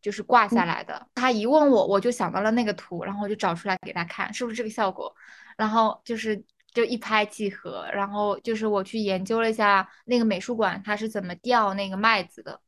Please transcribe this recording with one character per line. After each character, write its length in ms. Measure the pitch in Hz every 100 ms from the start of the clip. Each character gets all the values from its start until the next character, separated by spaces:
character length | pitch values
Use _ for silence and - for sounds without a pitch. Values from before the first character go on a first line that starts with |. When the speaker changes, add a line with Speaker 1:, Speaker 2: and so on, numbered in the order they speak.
Speaker 1:
就 80 | -
是 100 | 202
挂 260 | 202 247 208
下 160 | 226
来 180 | 175 160
的。 120 | -
Speaker 2:
嗯。 120 | 151 -
Speaker 1:
他 160 | - 254
一 160 | 233 214
问 240 | 302 294
我， 160 | 233 -
我 140 | 196
就 100 | 233
想 220 | 240 180
到 80 | 180
了 100 | 208
那 140 | 226
个 80 | 220
图， 320 | 185 - 175
然 100 | -
后 80 | 202
我 60 | 208
就 80 | 214
找 180 | 190
出 140 | 170 202
来 100 | 185
给 100 | -
他 100 | 175
看， 280 | 170 - 190
是 100 | 208
不 60 | 240
是 60 | 220
这 80 |
个 60 | 220
效 200 | 220 202
果？ 240 | 190 - _ - - - -
然 120 | 220
后 320 | 220 220 -
就 120 | - 226
是， 260 | 220 208 - _ _
就 80 | -
一 120 | 226 233
拍 280 | 214 220
即 240 | 208 - 208
合， 380 | 196 175 123 -
然 160 | 202 196
后 260 | 202 208 202
就 160 | - 220
是 100 | 214
我 160 | 208
去 160 | 190 226
研 260 | 208 185
究 160 | 185 226
了 80 | 226
一 40 |
下 360 | 226 208 196 190 - -
那 120 | 240
个 60 |
美 160 | 226 185
术 160 | 190 233
馆 260 | 208 180
它 120 | 196 208
是 120 | 220
怎 160 | 214
么 80 | 185 180
吊 360 | 233 240 208
那 140 | 196 196
个 80 | 190
麦 280 | 220 220
子 180 | 180 -
的 180 | - 120